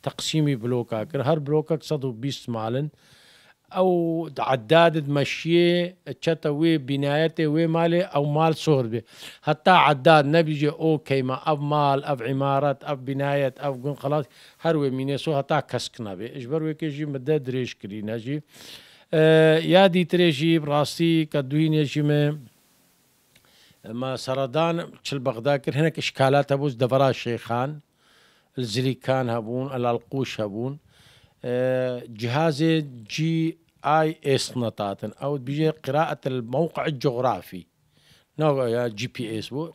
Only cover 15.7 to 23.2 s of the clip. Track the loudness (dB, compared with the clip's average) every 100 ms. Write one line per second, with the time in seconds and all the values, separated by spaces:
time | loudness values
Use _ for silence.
15.7 | -6 -8 -10 -12 -10 -12 -12 -6 -4 -4
16.7 | -6 -8 -6 -8 -6 -2 -2 -2 -4 -6
17.7 | -8 -12 -10 -8 -8 -6 -8 _ -20 -20
18.7 | -20 -20 -20 _ 4 6 8 8 6 6
19.7 | 6 8 6 2 4 4 4 2 2 2
20.7 | 0 0 0 2 2 0 -2 -2 0 2
21.7 | 2 0 0 2 2 2 -2 -14 _ _
22.7 | _ _ _ _ _